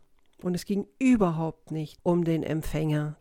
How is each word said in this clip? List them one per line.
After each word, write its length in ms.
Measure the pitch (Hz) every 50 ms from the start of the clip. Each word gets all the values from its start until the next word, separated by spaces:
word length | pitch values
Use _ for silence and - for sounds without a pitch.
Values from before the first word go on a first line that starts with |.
| _ _ _ _ _ _ _ -
Und 120 | - 180 175
es 100 | 175 -
ging 240 | - 202 202 196 - _ -
überhaupt 720 | 262 254 254 214 190 170 160 165 165 160 - _ _ -
nicht 260 | 156 160 151 - - _
um 220 | - 175 175 175 170
den 180 | 165 165 156
Empfänger 720 | - - 156 160 - - - 151 160 156 151 147 147 151 151 -